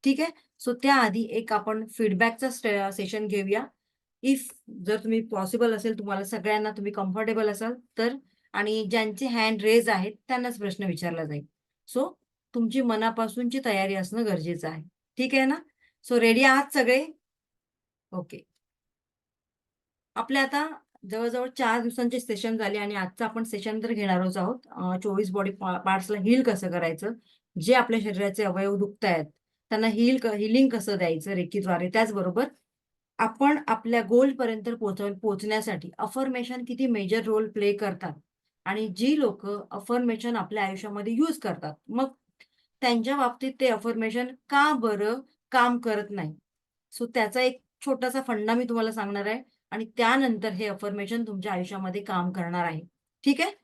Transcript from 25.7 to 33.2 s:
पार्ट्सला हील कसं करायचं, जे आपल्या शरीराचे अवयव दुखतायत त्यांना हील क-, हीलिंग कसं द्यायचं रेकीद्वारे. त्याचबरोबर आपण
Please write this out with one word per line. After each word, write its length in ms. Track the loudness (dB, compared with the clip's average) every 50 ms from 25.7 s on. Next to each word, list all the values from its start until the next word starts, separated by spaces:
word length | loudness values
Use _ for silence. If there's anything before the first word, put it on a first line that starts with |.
| -4 -2
पार्ट्सला 400 | 0 0 0 0 0 -2 -4 -2
हील 240 | 4 4 4 4
कसं 280 | 4 2 0 0 -2 -4
करायचं, 420 | -2 -2 -2 -2 -2 -4 -6 -6 -8 -8 _ _ _ _ _ _ _ -4
जे 140 | 2 4 6
आपल्या 260 | 4 6 4 2 0
शरीराचे 420 | 0 -2 -2 -2 -2 -2 0 -2 -2
अवयव 320 | -2 0 0 0 0 0
दुखतायत 480 | 0 0 -2 -2 _ 0 2 2 2 -2 -4 _ _ _ _ _ _ _ _
त्यांना 180 | -2 2 2
हील 300 | 2 4 4 4 4 4 4
क-, 40 | 2
हीलिंग 420 | 0 0 0 0 4 6 6 6 6
कसं 280 | 4 0 -2 -2 0 0
द्यायचं 320 | 2 0 0 -2 -4 -4
रेकीद्वारे. 580 | -4 -4 -4 -2 -4 -4 0 0 0 0 0 0
त्याचबरोबर 600 | 4 4 2 4 2 -2 -2 0 0 0 0 -2 -4 _ _ _ _ _ _ _ _ _ _ _ _
आपण 400 | -2